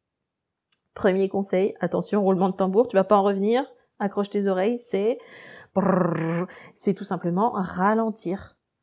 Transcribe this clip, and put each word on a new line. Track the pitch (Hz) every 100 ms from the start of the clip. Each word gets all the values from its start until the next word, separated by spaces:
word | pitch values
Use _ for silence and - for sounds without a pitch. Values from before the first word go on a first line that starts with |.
| _ _ _ _ _ _ _ _ _
Premier | - 208 190 190
conseil, | 196 196 185 202 -
attention, | 170 180 175 208
roulement | 190 185 190
de | 190
tambour, | 190 190 262
tu | 190
vas |
pas | 190 208
en |
revenir, | 196 196 202 240 285 - _ _
accroche | 202 202 202
tes | 208 196
oreilles, | 185 202 240
c'est | - 196 214 269 - - - - -
brrr, | 190 185 180 175 160 165 170 185 - -
c'est | - -
tout | 196
simplement | 196 190 175 175 233
ralentir. | - 185 180 196 220 226 214 170 196 - _ _ _